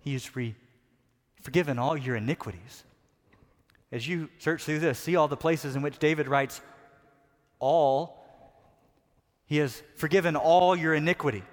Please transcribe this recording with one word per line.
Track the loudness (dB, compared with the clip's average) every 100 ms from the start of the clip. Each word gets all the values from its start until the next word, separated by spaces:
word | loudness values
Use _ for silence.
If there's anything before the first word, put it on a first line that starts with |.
He | -4
has | -6 -6
re-, | -6 -6 -8 _ _ _ _ _ _ _ _
forgiven | -2 0 0 0
all | 0 -2
your | -2 -2
iniquities. | -2 -4 -6 -12 -16 -20 -20 _ _ _ _ _ _ _ _ _ _
As | -10 -6
you | -6 -6 _
search | -2 -2
through | -2 0
this, | 0 -2
see | 0 2
all | 2
the | 2
places | 0 -2 -2 -4
in |
which | -4 0
David | 0 2 0
writes | 0 0 -6 -18 -20 -20 _ _ _ _ _ _ _
all. | 2 4 4 2 -2 -12 -20 -20 -20 _ _ _ _ _ _ _ _ _
He | _ 0
has | 0 -4 -18 -8
forgiven | 0 2 2
all | 0 4 4 6
your | 2 2
iniquity | 2 2 0 0 -4 -8